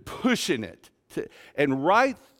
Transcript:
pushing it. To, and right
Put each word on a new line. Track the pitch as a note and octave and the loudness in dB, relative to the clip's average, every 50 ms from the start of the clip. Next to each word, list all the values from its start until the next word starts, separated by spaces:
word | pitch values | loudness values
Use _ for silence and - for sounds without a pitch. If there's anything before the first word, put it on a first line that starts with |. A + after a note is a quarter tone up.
| - | -18
pushing | - - - - B3+ A#3+ - - - D3+ A2+ G#2 | -16 -8 -2 0 0 0 0 0 -2 -2 -2 -4
it. | E2 - - _ - _ _ _ _ | -8 -12 -16 _ -20 _ _ _ _
To, | - E3+ - - - - - - - | -10 -10 -10 -10 -12 -20 -20 -8 -4
and | - D3 C#3 C3+ C3+ C#3 | 0 0 0 0 0 2
right | F3 G3+ A#3 C4 C#4 B3 - - _ _ _ | 2 4 4 4 2 0 -6 -14 _ _ _